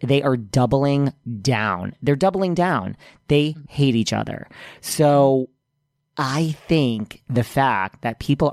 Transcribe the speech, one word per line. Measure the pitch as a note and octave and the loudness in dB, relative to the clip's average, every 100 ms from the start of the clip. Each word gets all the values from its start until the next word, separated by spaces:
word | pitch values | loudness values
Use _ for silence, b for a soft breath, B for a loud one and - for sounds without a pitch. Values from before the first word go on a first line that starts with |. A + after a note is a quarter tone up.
they | B2 C#3 | 0 0
are | C#3 B2+ | 2 -2
doubling | G#2 C3 A#2+ C3+ C#3+ C#3 C#3 - - A2 | 0 0 2 2 2 0 0 -4 -10 -6
down. | A2+ A2+ G#2+ F2+ F#2+ - | -2 0 0 -2 -6 -4
They're | - C#3 | -2 2
doubling | F#3+ F#3+ F#3+ E3+ | 0 0 0 0
down. | F3 C#3 F#2+ G2+ B B - | 0 -2 -4 -10 B B 0
They | D3 D3+ D#3 C#3+ | 2 2 -4 -8
hate | - C#3 | 0 2
each | A#2 G#2+ | 2 0
other. | G#2+ A2 G#2+ - B B B | -2 -4 -10 -14 B B B
So | - - D3 C#3+ C3+ C3+ C3 _ _ _ _ _ _ - | -8 2 4 6 4 2 -2 _ _ _ _ _ _ -6
I | C3+ C#3+ D#3+ D3 - | -2 -2 -2 -4 0
think | D#3+ C3 A2 G#2+ - - | 2 2 -2 -6 -12 -4
the | A#2+ | -2
fact | A#2 C#3 C3+ G#2 F#2+ - | -2 0 0 0 -4 -6
that | A#2+ A2+ | -8 -6
people | - C#3+ D3+ | -4 0 0